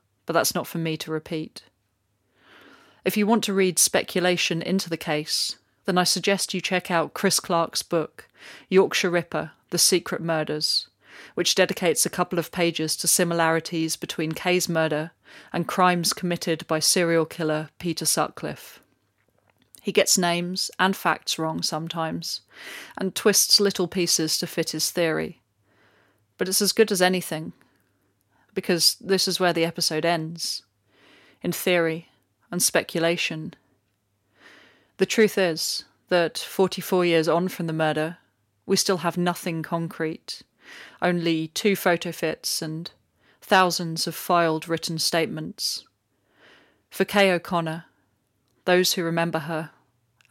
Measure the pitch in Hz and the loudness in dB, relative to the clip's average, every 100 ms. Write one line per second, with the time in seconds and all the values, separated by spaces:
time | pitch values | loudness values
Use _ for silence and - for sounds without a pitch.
0 | _ _ - 160 - 175 127 170 160 156 | _ _ 0 2 2 0 -4 -4 -4 -4
1 | - 156 - 160 - - - _ _ _ | -6 -8 -6 -8 -8 -14 -20 _ _ _
2 | _ _ _ _ _ - - - _ _ | _ _ _ _ _ -20 -20 -20 _ _
3 | 196 214 208 226 202 196 190 165 196 - | -2 0 2 2 2 2 2 4 4 2
4 | - 185 180 175 - 165 - 190 170 160 | 0 0 2 2 0 -2 -2 -2 -2 -6
5 | - 151 156 - - - _ _ - 180 | -2 -4 -2 -4 -4 -8 _ _ -2 2
6 | 175 185 196 196 - 185 - 180 - 170 | 2 2 0 0 -2 -4 -2 -2 0 -2
7 | 147 - 190 - - 170 165 - - 165 | -2 0 0 0 0 0 0 -4 -2 -2
8 | - - - _ - - - 185 175 - | -2 -10 -20 _ -20 -16 2 4 4 2
9 | 180 175 165 156 160 - - 170 - 180 | 0 0 -2 -6 -6 -12 -4 2 4 2
10 | - - 165 160 151 151 - - - _ | 0 -6 -2 -2 -2 -2 0 -2 -4 _
11 | - - - - 175 - 185 - 175 - | -20 -20 -8 -2 2 4 2 2 0 2
12 | - - 175 170 - 185 170 156 156 - | 0 -2 -2 -2 -4 -2 0 0 -4 -2
13 | 175 - 170 170 160 165 160 170 160 - | 2 2 2 2 2 2 -2 -4 -2 -4
14 | 170 - 160 156 180 180 - 165 156 151 | -6 -4 -4 -2 0 0 2 0 2 0
15 | 165 _ - - - 175 - - 180 175 | -4 _ -20 -20 -8 -6 -2 2 2 2
16 | 165 - 175 170 180 160 - 156 - 185 | 0 -2 -4 -2 -2 -4 -2 0 2 2
17 | 170 165 156 - 156 151 156 - 175 160 | 4 2 2 -2 -2 -2 -6 -8 -6 -2
18 | 160 165 151 - 147 143 - - _ _ | 0 0 0 -4 -10 -10 -16 -20 _ _
19 | _ _ _ _ _ _ _ - 208 196 | _ _ _ _ _ _ _ -12 -2 2
20 | - - 175 175 175 190 - - 185 190 | 4 2 2 0 -4 -6 -6 0 0 0
21 | 170 - - - 160 165 - 156 165 165 | -2 -2 -4 -4 -4 -4 -4 -4 -6 -6
22 | 160 170 - - _ - - - - - | -6 -6 -8 -10 _ -20 -16 -16 -14 -6
23 | 190 - 214 196 - - 202 - 175 190 | -4 0 2 4 4 4 4 0 -2 0
24 | 170 - 160 - 170 - 160 160 - - | 0 2 0 -2 -4 -4 -2 -2 -2 0
25 | 165 156 160 - _ _ _ _ _ _ | 0 0 -4 -10 _ _ _ _ _ _
26 | _ _ _ - 185 190 196 - 214 185 | _ _ _ -6 -2 0 2 4 4 4
27 | 185 185 - 160 170 - _ _ _ _ | 4 2 -2 -6 -8 -16 _ _ _ _
28 | _ _ _ _ _ 196 202 254 - - | _ _ _ _ _ -4 0 2 2 0
29 | 180 185 190 175 180 165 165 170 - 156 | 0 2 2 2 2 2 0 0 -2 0
30 | 165 165 160 170 - - - _ _ _ | 2 0 -2 -8 -8 -8 -12 _ _ _
31 | _ _ _ _ 180 170 190 175 165 160 | _ _ _ _ -6 -2 2 2 2 -2
32 | - _ _ _ - 180 - 175 - 170 | -10 _ _ _ -8 -2 0 0 0 0
33 | 165 170 - 160 160 - _ _ _ _ | 0 0 -2 -6 -10 -14 _ _ _ _
34 | _ _ _ _ - - - _ _ - | _ _ _ _ -20 -20 -20 _ _ -2
35 | 190 - 208 - 180 160 - - - _ | 2 4 4 4 0 0 -4 -6 -10 _
36 | - 180 165 - - - 185 - - 185 | 0 2 2 -2 -4 0 0 0 0 2
37 | 175 165 160 170 180 - 165 160 156 151 | 4 4 4 2 0 -4 -4 0 0 0
38 | 160 170 _ _ _ _ - 190 - 180 | -4 -6 _ _ _ _ -2 0 2 0
39 | 165 175 175 170 180 165 156 170 165 - | 0 0 -2 -2 -4 -6 -4 -4 -4 -4
40 | 160 165 - - - _ - - - - | -6 -6 -12 -16 -18 _ -20 -20 -18 -2
41 | 180 175 165 160 160 - 214 190 185 170 | 0 2 2 0 -2 0 0 2 2 0
42 | 175 - 160 156 - - 156 160 170 _ | -2 -4 -4 -4 -6 -6 -6 -8 -10 _
43 | _ _ _ _ - 196 180 170 165 160 | _ _ _ _ 2 4 4 2 -4 -4
44 | 170 - - 175 165 160 165 165 - 160 | -6 -4 2 4 4 0 -2 -4 -4 -2
45 | - 170 160 156 143 - - - - _ | 0 0 -2 -4 -10 -6 -6 -6 -12 _
46 | _ _ _ _ - - _ _ _ - | _ _ _ _ -20 -20 _ _ _ -2
47 | 190 208 196 175 - 175 160 165 - _ | 2 4 4 2 0 -2 -2 -6 -12 _
48 | _ _ _ _ _ _ - 180 185 190 | _ _ _ _ _ _ 2 4 4 0
49 | 165 170 170 160 151 160 156 _ _ _ | 0 0 0 -2 -4 -6 -8 _ _ _
50 | _ _ - | _ _ -6